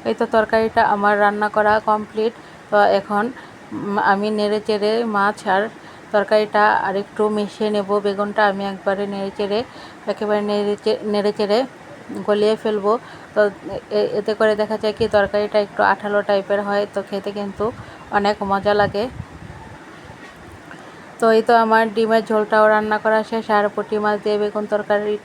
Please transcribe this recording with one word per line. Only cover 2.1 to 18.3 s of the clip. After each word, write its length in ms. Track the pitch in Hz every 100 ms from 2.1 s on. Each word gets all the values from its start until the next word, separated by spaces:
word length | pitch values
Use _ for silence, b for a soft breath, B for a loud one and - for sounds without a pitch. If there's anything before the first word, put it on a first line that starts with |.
| 220 220 233 B B -
তো 60 | 208
এখন, 480 | 202 196 190 202 226 - B B -
উম, 240 | 214 202 202
আমি 300 | - 196 208
নেড়ে 300 | 214 208 214
চেড়ে 440 | 208 214 208 226
মাছ 340 | 233 202 202 208 214
আর 160 | 190 220 - B B -
তরকারিটা 520 | 214 202 214 214 214 214 214
আরেকটু 460 | 196 190 202 - 214
মিশিয়ে 420 | 214 202 - 214
নেব। 180 | 208 190 208
বেগুনটা 440 | 202 196 208 202 208
আমি 180 | 196
একবারে 400 | 196 190 202 196 202
নেড়ে 240 | 196 196 -
চেড়ে, 220 | 202 208 254 B B B -
একেবারে 360 | 202 208 208
নেড়ে 340 | 208 208 202 208
চে-, 180 | 220 214
নেড়ে 280 | 214 208 202
চেড়ে 260 | 208 208 214 269 - - - - 208 190
গলিয়ে 300 | 208 208 220
ফেলবো। 360 | 220 214 202 233 B B B
তো 60 | - 208 196 - 196 -
এ-, 200 | 208 208
এতে 200 | 208 208
করে 180 | 208 220
দেখা 220 | 214 208 214
যায় 160 | 214 208
কি 60 | 220
তরকারিটা 500 | 208 196 208 208 214
একটু 220 | 202 -
আঠালো 360 | 202 196 208 208
টাইপের 380 | 202 202 190 202
হয়, 220 | 202 202 208
তো 60 | 202
খেতে 280 | 196 202 202
কিন্তু 320 | 202 202 196 208 - B B -
অনেক 260 | 208 202